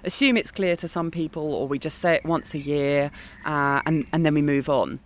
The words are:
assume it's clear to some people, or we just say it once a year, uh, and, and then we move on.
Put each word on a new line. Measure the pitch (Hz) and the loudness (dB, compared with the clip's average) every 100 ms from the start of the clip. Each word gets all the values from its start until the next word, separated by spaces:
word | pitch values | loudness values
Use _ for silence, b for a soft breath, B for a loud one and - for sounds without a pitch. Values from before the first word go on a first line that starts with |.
assume | 185 - 269 233 | -6 2 4 4
it's | - | 0
clear | - 185 170 | -2 0 0
to | 170 | -4
some | 175 165 | -4 -4
people, | 170 160 160 151 | -4 -6 -4 -4
or | 127 135 | -2 -2
we | 139 | -4
just | 156 - | -4 0
say | 175 | 2
it | 165 | 2
once | 156 165 - | 2 -2 -2
a | 151 | -8
year, | 139 147 143 143 143 B B B | -2 0 2 2 0 B B B
uh, | - 147 139 139 | -4 0 2 0
and, | - 160 - | 2 0 0
and | 160 | 2
then | 156 | 4
we | 147 | 4
move | 147 139 135 | 2 2 2
on. | 135 73 - | 0 0 -4